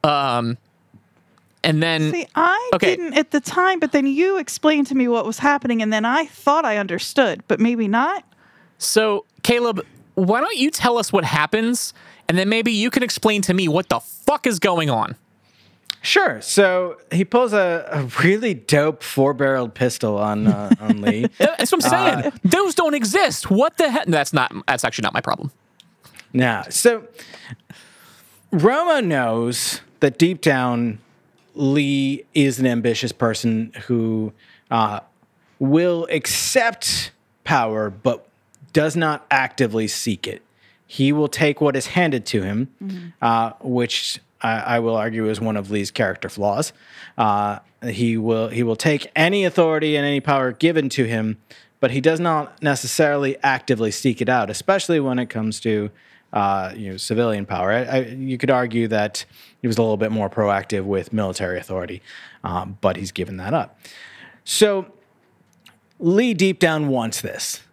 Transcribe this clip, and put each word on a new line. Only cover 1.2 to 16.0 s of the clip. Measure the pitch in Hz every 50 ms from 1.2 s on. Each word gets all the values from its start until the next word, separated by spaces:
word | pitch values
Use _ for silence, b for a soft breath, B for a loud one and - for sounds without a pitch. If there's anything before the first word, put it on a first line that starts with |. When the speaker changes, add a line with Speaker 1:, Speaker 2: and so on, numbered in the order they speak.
| _ _ _ _ _ _ _ _ -
Speaker 1:
and | 165 156 151 160
then | 165 165 160 156 156
Speaker 2:
See, | 339 349 302 - _
I | 311 320 349 370 415 494 508 466
Speaker 1:
okay. | 370 - 370 370
Speaker 2:
didn't | 359 349 320 277
at | 285 311 _
the | - 294
time, | - - - 359 359 381 381 349
but | 320 269
then | - 285 269
you | 277 269 285 349 381 392 381
explained | 294 - - - - 302 311 294 277
to | - 277
me | 262 247
what | 240 240 233 208
was | 220 220
happening, | - - 285 285 277 - 247 240 226 220
and | 214 220
then | 214 214
I | 233 254 302 320
thought | 277 - - - 285 285 320 320
I | 254 214
understood, | 208 202 190 170 180 - - - 285 269 214 165 - -
but | _ 196 -
maybe | 220 233 240 233 226
not. | 196 208 233 262 320 381 381 - _ b b b b b b b b b b
Speaker 1:
So, | - - - 214 220 214 208 196 - _ _ - _
Caleb, | - 240 240 240 233 220 185 - - - - _ _ _
why | - 190 180 214 247
don't | 294 403 453
you | 262 254 302
tell | - - - 247 240
us | 233 208 - -
what | 196 165
happens, | 131 - 156 151 156 - 214 226 233 247 233 - - B B B B B B B
and | B 165 180
then | 190 202
maybe | 220 226 220 233
you | 233 202 214 247
can | - 262 247
explain | 233 - - - 220 214 208 190
to | - 180
me | 185 190
what | 160 151 180 185 _
the | - 113
fuck | - - - - - - 294 285 -
is | 269 220
going | 170 - 202 180 170 160 147
on. | 127 110 113 - 135 _ _ _ _ _ b b b b b b b b _ _ - _